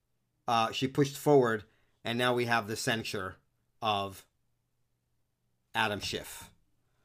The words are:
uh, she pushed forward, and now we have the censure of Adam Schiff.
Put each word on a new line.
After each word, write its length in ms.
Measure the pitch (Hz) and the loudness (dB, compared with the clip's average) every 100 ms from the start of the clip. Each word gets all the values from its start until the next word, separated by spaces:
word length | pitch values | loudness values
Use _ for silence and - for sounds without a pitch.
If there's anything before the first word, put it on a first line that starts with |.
| _ _ _ _ - | _ _ _ _ -2
uh, 240 | 117 113 | 0 0
she 160 | - 131 | -2 -2
pushed 280 | 147 143 - | 0 0 0
forward, 480 | 151 143 120 110 - _ _ _ | 4 6 6 0 -6 _ _ _
and 120 | 113 117 | -6 0
now 160 | 123 | 0
we 100 | 123 | 2
have 240 | 120 117 101 | 2 0 0
the 80 | 110 | -4
censure 580 | - 113 104 107 92 - _ _ _ _ | -2 -2 -4 -8 -8 -12 _ _ _ _
of 440 | 110 101 98 98 - _ _ _ _ _ _ _ _ _ _ _ _ _ _ | -2 -2 -2 -10 -20 _ _ _ _ _ _ _ _ _ _ _ _ _ _
Adam 240 | 113 110 101 | 0 0 0
Schiff. 520 | - 82 - - - _ _ _ _ _ | -6 -8 -8 -16 -18 _ _ _ _ _